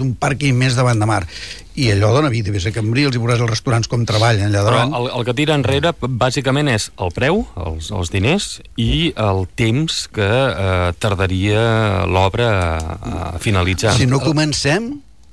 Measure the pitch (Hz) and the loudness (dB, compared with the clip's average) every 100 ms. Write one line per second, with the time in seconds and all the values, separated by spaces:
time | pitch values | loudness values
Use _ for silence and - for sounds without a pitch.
0 | 131 - 143 139 143 123 123 123 123 113 | -4 -2 -2 0 0 2 2 2 2 2
1 | 107 101 92 - - - - - 120 101 | 2 0 -2 -10 -14 -16 -10 -2 2 4
2 | 104 123 156 117 98 101 110 113 107 120 | 4 4 2 0 -2 -2 -4 -2 -2 0
3 | 143 123 117 120 120 113 - 117 113 120 | 0 0 0 0 0 -2 0 0 0 -2
4 | 113 107 117 107 101 101 104 117 120 123 | 0 2 2 2 2 2 2 2 2 -2
5 | 123 127 120 120 151 151 135 135 165 165 | -4 -4 -2 0 2 2 2 0 0 -2
6 | 123 123 131 143 131 135 147 110 - - | -4 0 0 0 0 0 2 0 -2 -6
7 | 90 - 127 208 - - 82 80 80 98 | -6 -2 0 0 -2 -6 -6 -6 -6 -6
8 | 87 98 110 196 - - - - 113 151 | -2 0 2 0 -2 -10 -10 -4 0 0
9 | 165 - 107 95 92 - 113 123 160 - | -2 0 0 0 -2 -2 0 0 -2 -4
10 | - - 98 123 135 - 95 92 87 85 | -6 -2 0 2 0 0 0 0 0 0
11 | 110 90 92 92 101 104 117 110 107 95 | -2 0 0 0 0 2 2 2 2 0
12 | 90 92 95 113 120 98 85 80 80 85 | 0 2 2 2 0 2 0 -2 -4 -8
13 | - 85 85 87 113 95 90 90 110 117 | -8 -6 -6 -4 -2 0 0 0 2 2
14 | 127 135 127 151 151 139 139 175 233 285 | 2 2 2 0 0 0 0 0 -2 -8
15 | - - - | -14 -20 -20